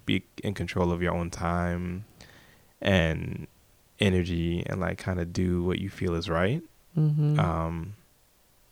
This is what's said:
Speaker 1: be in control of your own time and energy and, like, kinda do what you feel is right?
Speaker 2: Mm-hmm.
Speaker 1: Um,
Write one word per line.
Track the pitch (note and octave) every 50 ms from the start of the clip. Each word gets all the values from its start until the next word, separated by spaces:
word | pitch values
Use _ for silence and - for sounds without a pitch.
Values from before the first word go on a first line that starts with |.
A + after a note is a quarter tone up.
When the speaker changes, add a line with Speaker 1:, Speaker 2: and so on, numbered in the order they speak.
| -
Speaker 1:
be | - G2+ F#2+ - _ - -
in | - G#2 F#2+
control | - F2 F2 - G2+ F2+ F2
of | F2 E2+
your | F2 E2+
own | E2+ F2 E2+ E2+
time | - - E2+ E2+ F2 F2 F2 F2 F2 F2 F2+ F2+ F2 F#2+ A2 - - - - - - - - - - - _ _ _ -
and | - G2 F#2+ F2+ E2 D#2+ D#2+ E2+ E2+ F2 F2 - D#2 - _ _ _ _ _ _ _ _ _ -
energy | G#2 G2 F#2 F2+ F2 F2+ F2 E2 E2 E2+ E2+ F2 F2
and, | - G2+ F#2+
like, | F2 F2 F2+ -
kinda | - G2 F#2 F2+ E2+
do | E2+ F2 - F#2 F2+ F2 F2
what | F2 F#2 F2 -
you | F#2+ F#2+
feel | - - F#2+ F2+ E2+
is | E2 E2 E2
right? | D#2+ E2 F2+ G2+ C3+ E3+ - - - _ _ _ -
Speaker 2:
Mm-hmm. | D#3+ D#3 D3+ D3 D3+ D3 D3+ D3+ D3+
Speaker 1:
Um, | D3+ - - E3 - E2 E2 E2 E2 G2 G#2 - - _ _ _ _ _ _ _ _ _ _ _ _ _